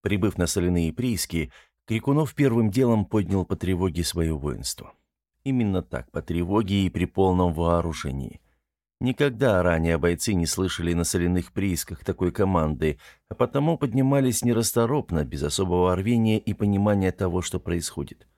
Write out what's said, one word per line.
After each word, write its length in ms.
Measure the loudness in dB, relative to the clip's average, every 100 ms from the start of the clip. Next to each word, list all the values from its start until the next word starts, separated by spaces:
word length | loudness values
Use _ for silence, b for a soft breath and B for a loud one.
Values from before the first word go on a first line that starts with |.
Прибыв 380 | -2 0 0 0
на 80 | -2
соляные 460 | 0 2 2 0
прииски, 580 | -2 -4 -4 -4 -4 -4 B B _ -6
Крикунов 480 | -4 0 0 -2 0
первым 340 | 2 4 2
делом 340 | 2 2 2
поднял 400 | 2 0 0 0
по 120 | -2 -4
тревоге 480 | -2 0 0 -2
свое 340 | -4 0 -2 0
воинство. 560 | -4 -6 -8 -12 -16 -20 _ _ _ _
Именно 400 | -2 0 2 0
так, 260 | -4 -10 -8
по 100 | -10
тревоге 640 | -4 -4 0 0 2 0
и 40 | 0
при 160 | 0
полном 480 | -4 2 2 4 2
вооружении. 880 | 2 2 2 0 -6 -6 -6 -8 -12 _ _ _ _ _ _
Никогда 600 | -4 0 0 2 2 4
ранее 340 | 4 2 2 2
бойцы 360 | 0 0 0
не 120 | 0 0
слышали 460 | 0 -2 -2 -2
на 100 | 0
соляных 500 | 0 0 2 0 -2
приисках 520 | -4 -2 -2 -6 -10
такой 260 | -8 -2 -2
команды, 680 | 0 0 2 0 0 -2 -2 B B _
а 60 |
потому 420 | -4 -2 0 -2 -2
поднимались 680 | -2 0 2 2 2 0
нерасторопно, 800 | 0 0 0 0 0 0 -2 -2
без 180 | -2 -4
особого 540 | -4 -2 0 2 2 2
рвения 420 | 0 2 2 0
и 160 | -2
понимания 560 | -2 0 2 2 2 0
того, 320 | 0 -2 -2
что 160 | -4 -6
происходит. 680 | -4 -4 -4 -8 -10 -12 _